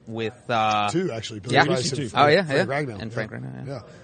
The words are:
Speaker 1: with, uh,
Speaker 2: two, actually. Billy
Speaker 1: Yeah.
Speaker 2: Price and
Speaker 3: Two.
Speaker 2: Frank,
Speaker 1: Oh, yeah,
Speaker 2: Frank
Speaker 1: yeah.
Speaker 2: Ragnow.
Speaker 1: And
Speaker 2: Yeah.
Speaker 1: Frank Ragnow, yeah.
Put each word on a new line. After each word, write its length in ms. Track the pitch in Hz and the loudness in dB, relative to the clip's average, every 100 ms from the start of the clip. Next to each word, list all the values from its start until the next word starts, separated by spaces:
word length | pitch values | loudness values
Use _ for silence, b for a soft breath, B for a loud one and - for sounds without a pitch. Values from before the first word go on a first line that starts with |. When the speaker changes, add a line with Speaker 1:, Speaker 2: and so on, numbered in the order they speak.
| - | -10
Speaker 1:
with, 260 | 113 110 - - | -6 -6 -6 -2
uh, 400 | 117 107 107 104 | 0 2 2 2
Speaker 2:
two, 220 | 165 180 | 0 -2
actually. 260 | 113 - 107 | -4 -8 -10
Billy 160 | 101 | 0
Speaker 1:
Yeah. 100 | 127 156 | 4 4
Speaker 2:
Price 220 | 131 143 | 2 0
and 40 | 139 | -4
Speaker 3:
Two. 80 | 117 | -2
Speaker 2:
Frank, 180 | 131 147 | 4 6
Speaker 1:
Oh, 20 | |
yeah, 140 | 170 | 6
Speaker 2:
Frank 260 | 160 139 185 | 4 0 0
Speaker 1:
yeah. 60 | |
Speaker 2:
Ragnow. 260 | 139 139 101 | -2 -4 -6
Speaker 1:
And 100 | 110 | -8
Speaker 2:
Yeah. 20 | |
Speaker 1:
Frank 160 | 117 110 | -6 -6
Ragnow, 360 | 117 127 127 139 | -8 -10 -10 -10
yeah. 120 | 131 B B | -10 B B